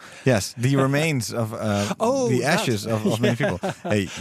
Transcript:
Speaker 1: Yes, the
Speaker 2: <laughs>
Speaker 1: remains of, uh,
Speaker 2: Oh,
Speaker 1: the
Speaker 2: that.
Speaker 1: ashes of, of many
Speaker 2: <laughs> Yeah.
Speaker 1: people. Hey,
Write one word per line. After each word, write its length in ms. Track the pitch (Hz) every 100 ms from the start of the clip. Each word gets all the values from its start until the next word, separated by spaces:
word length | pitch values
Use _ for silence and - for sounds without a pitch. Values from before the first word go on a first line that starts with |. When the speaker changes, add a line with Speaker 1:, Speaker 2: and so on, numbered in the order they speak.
| - - 135
Speaker 1:
Yes, 280 | 110 - -
the 180 | 127 139
Speaker 2:
<laughs> 100 | 135
Speaker 1:
remains 460 | 143 160 139 104
of, 200 | 113 110
uh, 400 | 113 107 101 104 -
Speaker 2:
Oh, 300 | 226 269 247
Speaker 1:
the 100 | 123
Speaker 2:
that. 200 | 127 180
Speaker 1:
ashes 260 | 208 104 107
of, 180 | 110 107
of 140 | 113
many 160 | 123 120
Speaker 2:
<laughs> 40 |
Yeah. 120 | 202
Speaker 1:
people. 180 | 87 196 - 180
Hey, 160 | 107 90 -